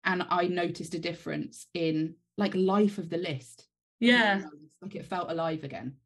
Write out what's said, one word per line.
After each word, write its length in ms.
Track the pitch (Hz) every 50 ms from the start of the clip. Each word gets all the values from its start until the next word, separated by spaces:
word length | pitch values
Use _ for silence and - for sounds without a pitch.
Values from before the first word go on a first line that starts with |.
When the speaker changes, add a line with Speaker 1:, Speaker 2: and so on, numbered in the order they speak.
| -
Speaker 1:
And 200 | 180 185 180 170 -
I 180 | 175 180 180 180
noticed 460 | 180 180 175 175 175 - 170 - -
a 40 | 165
difference 640 | 165 170 165 - - 160 151 151 151 - - - - _ _
in, 420 | 175 165 160 160 156 160 165 - _ _ _ _
like, 180 | - 208 196 -
life 420 | 185 185 190 190 208 214 196 - -
of 100 | 175 165
the 100 | - 165
list. 500 | 180 175 147 131 - - - - - _ _ _ _ _ _ _
Speaker 2:
Yeah. 480 | 233 240 247 240 226 208 196 196 190 156 - - 151 - _ _ -
Speaker 1:
Like, 120 | 196 -
it 100 | - 170
felt 240 | - 196 180 175 -
alive 320 | 165 165 165 165 160 156 156
again. 320 | 135 131 90 104 127 135 - _